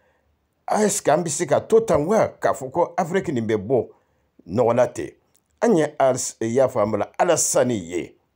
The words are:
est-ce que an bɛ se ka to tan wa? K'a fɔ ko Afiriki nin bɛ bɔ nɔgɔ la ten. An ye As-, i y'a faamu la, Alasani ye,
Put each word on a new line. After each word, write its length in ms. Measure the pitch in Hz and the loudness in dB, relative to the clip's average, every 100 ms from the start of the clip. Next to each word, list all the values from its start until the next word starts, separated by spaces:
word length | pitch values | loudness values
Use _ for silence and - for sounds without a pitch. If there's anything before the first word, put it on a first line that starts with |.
| _ _ _ _ _ _ - | _ _ _ _ _ _ -4
est-ce 340 | 196 208 - | 0 0 0
que 80 | 147 | 0
an 120 | 160 | 0
bɛ 60 | 170 | 0
se 180 | - 156 | -6 0
ka 140 | 120 | -2
to 200 | - 220 | 2 2
tan 260 | 220 151 156 | 2 0 2
wa? 220 | 214 120 | 0 0
K'a 240 | - 101 | -2 -4
fɔ 180 | - 131 | -4 -6
ko 240 | 175 170 - | -2 -2 -2
Afiriki 360 | 160 190 180 | -4 -4 -4
nin 140 | 127 110 | -4 -2
bɛ 100 | 107 | -2
bɔ 320 | 98 127 - _ _ _ _ _ - | 0 -2 -2 _ _ _ _ _ -8
nɔgɔ 280 | 107 113 120 | 0 2 4
la 100 | 120 | 2
ten. 220 | - 71 - _ _ _ - | 0 -12 -14 _ _ _ -2
An 140 | 240 170 | 2 2
ye 100 | 147 - | 2 2
As-, 380 | 135 123 - - | 0 0 -6 -6
i 60 | 113 | -2
y'a 220 | 123 127 | 2 2
faamu 300 | 117 104 104 | 2 -2 -2
la, 120 | 101 - | -4 -2
Alasani 580 | 180 156 - 160 123 110 | 0 2 2 0 0 -2
ye, 400 | 82 87 - _ _ | -4 -6 -8 _ _